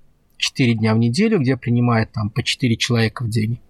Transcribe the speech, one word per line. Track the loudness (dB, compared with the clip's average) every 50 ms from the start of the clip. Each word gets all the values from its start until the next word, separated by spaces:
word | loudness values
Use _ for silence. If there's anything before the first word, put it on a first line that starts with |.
| -20 _ _ _ _ _ _ -8
четыре | -8 -6 -2 0 2 2 2
дня | 2 2 2 2
в | 2
неделю, | 2 2 2 0 2 2 2 2
где | 2 0 -2
принимает | -2 -2 -2 0 2 2 2 2 0 0 -2 -4
там | -6 -6 -4
по | -4 -4 -4
четыре | -4 -4 -2 -2 -2 0
человека | -2 -2 0 0 0 0 0 -2 -4 -6
в | -4
день. | -2 -2 -2 -2 -4 -6 -10 _